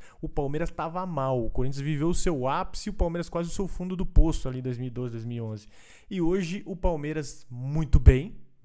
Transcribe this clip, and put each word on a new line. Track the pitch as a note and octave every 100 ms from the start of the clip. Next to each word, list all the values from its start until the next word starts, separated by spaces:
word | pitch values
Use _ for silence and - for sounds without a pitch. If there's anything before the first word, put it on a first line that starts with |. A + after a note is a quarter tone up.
| - -
O | D#3
Palmeiras | - C#3 D#3 E3
tava | - D#3+ F3+ F#3
mal, | D3 C3+ B2+
o | G#2+
Corinthians | - C3 C#3
viveu | C#3+ C#3+ D#3+
o |
seu | - F#3+ C#3+ C3
ápice | E3 F#3+ - G#3
e |
o |
Palmeiras | G#3 F3 E3+ E3+
quase | E3+ E3+
o |
seu | - F#3+
fundo | - F3+
do | F3+
poço | - - D#3+ - C3
ali | B2+
em |
dois | B2+ A#2+
mil | B2+
e |
doze, | A#2+ B2
dois | A2+
mil | A#2 A#2+
e |
onze. | A2+ G#2 - - - - -
E | F#3+
hoje | E3 G3 E3 G3+ -
o |
Palmeiras | F3+ F#3 D3+ D3 D#3 C3+ - -
muito | B2 C3+ D3+ C#3+ C#3
bem, | - C3 F#3+ - - -